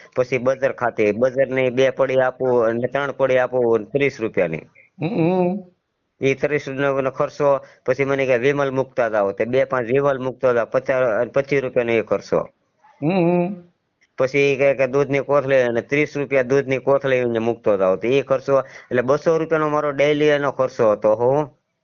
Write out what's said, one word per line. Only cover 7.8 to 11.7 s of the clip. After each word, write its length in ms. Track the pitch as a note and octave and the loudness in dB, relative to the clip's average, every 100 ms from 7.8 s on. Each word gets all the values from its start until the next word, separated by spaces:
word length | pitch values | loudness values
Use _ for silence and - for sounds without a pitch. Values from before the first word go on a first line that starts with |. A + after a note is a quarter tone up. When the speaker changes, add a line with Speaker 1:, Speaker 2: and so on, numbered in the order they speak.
| - | -4
Speaker 1:
પછી 200 | C3 C#3 | -2 0
મને 200 | C#3 C3 | 0 0
કે, 120 | B2 | 2
"વિમલ 340 | C3 C#3+ C#3 | 2 0 0
મૂકતા 380 | C3 C3 - A#2 | -2 -4 -2 -2
જાઓ." 220 | G#2+ G2 | 0 0
તે 140 | G2 A2+ | -2 0
બે 200 | C3 C3 | 0 0
પાંચ 220 | C3 A2+ | -2 0
વિમલ 320 | C3+ C#3+ C3+ | 0 0 -2
મૂકતો 340 | B2+ A#2 C3 | -4 -2 0
જાઓ, 120 | A#2+ A2 | 0 0
પચાસ, 600 | C3 B2+ C3 B2+ G#2+ A#2+ | -2 -2 0 0 0 -2
પચીસ 320 | C#3 C3+ C#3 | -2 -2 -2
રૂપિયાનો 300 | B2+ | -2